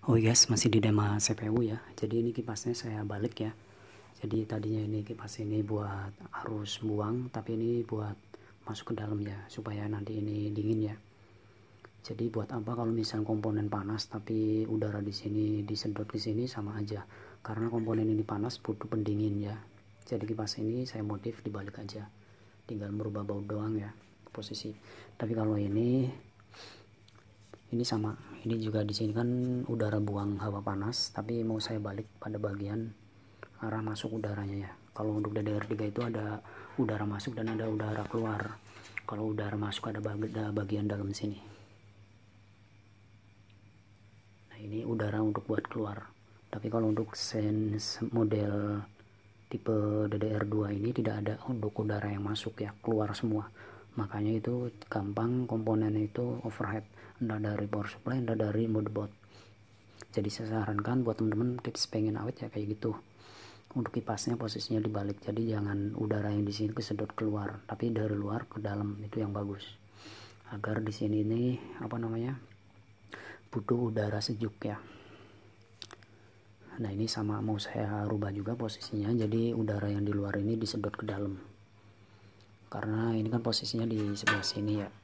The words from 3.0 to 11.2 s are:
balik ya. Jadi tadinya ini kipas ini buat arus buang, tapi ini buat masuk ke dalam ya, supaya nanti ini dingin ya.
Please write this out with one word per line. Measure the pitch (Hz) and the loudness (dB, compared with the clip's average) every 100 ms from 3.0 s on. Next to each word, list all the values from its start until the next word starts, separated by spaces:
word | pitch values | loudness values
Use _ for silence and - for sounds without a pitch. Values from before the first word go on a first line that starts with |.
| 104 | -2
balik | 104 110 - | 0 -2 0
ya. | 110 - - - - - - - | -4 -4 -18 -20 -20 -20 -20 -8
Jadi | 107 113 | -2 -2
tadinya | 107 110 107 110 | 0 -2 0 0
ini | 107 107 | 0 -2
kipas | 104 113 107 - | -4 -8 -10 -6
ini | 107 107 | -2 0
buat | 104 104 104 98 98 104 185 - | 2 0 0 -4 -6 -10 -10 -8
arus | - 107 104 - | -4 -4 -4 -4
buang, | 110 104 104 120 123 | 0 0 2 0 -2
tapi | 117 107 113 | -4 -2 0
ini | 113 120 110 | 2 2 0
buat | 107 104 104 - - - - - | -2 -2 -6 -12 -20 -20 -16 -8
masuk | 110 - | -8 -4
ke | 107 | -2
dalam | 107 104 | 0 0
ya, | 104 101 101 | -2 -6 -8
supaya | - 107 104 104 | -8 -4 -2 -2
nanti | 104 101 110 | -2 -2 -2
ini | 107 104 104 | 0 0 0
dingin | 104 104 110 107 | 0 2 4 2
ya. | 107 - - | -2 -14 -20